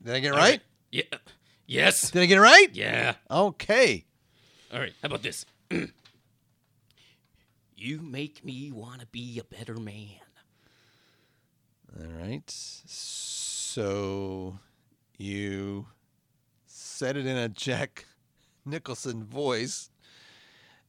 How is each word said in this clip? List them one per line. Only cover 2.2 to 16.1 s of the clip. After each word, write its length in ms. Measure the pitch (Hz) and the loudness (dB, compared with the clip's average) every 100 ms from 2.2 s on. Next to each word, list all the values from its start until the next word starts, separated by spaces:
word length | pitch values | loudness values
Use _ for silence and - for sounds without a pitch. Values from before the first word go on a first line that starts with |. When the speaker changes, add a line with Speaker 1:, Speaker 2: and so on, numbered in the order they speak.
Speaker 1:
I 40 | 175 | 6
get 100 | 190 | 10
it 40 | |
right? 280 | 220 349 392 | 12 12 12
Speaker 2:
Yeah. 420 | - 107 117 123 - - | 4 -2 0 -2 -4 -2
Speaker 1:
Okay. 760 | 151 202 - - 226 233 95 - _ _ _ _ _ - | 2 2 0 0 4 4 2 -6 _ _ _ _ _ -12
Speaker 2:
All 60 | 120 | -8
right. 140 | 123 - | -8 -8
How 60 | 151 | -8
about 140 | - | -6
this? 220 | - - - _ - | -8 -10 -14 _ -8
<clears throat> 60 | 170 - - - _ _ _ _ _ _ _ _ _ _ _ _ _ _ _ _ - | -8 -8 -14 -20 _ _ _ _ _ _ _ _ _ _ _ _ _ _ _ _ -14
"You 260 | 117 151 | -10 -10
make 420 | 160 131 147 151 143 | -10 -10 -10 -12 -14
me 260 | 127 143 | -12 -12
wanna 340 | 117 117 123 120 | -14 -16 -18 -16
be 320 | 117 120 117 | -14 -12 -14
a 40 | |
better 320 | - 98 113 113 | -14 -16 -14 -12
man." 440 | 107 104 104 98 - _ _ _ _ _ _ _ _ _ _ _ _ _ _ _ _ - | -12 -14 -18 -20 -20 _ _ _ _ _ _ _ _ _ _ _ _ _ _ _ _ -18
Speaker 1:
All 80 | 80 | -16
right. 420 | 82 92 143 - | -12 -12 -12 -14
So 2000 | - - - - - - - - - - - - - 101 98 98 98 98 95 92 95 - _ _ _ _ - | -16 -16 -18 -18 -16 -14 -12 -10 -10 -10 -8 -8 -6 -6 -4 -6 -6 -8 -8 -12 -14 -20 _ _ _ _ -14
you 720 | 98 101 101 98 98 101 - _ _ | -10 -6 -6 -6 -8 -10 -14 _ _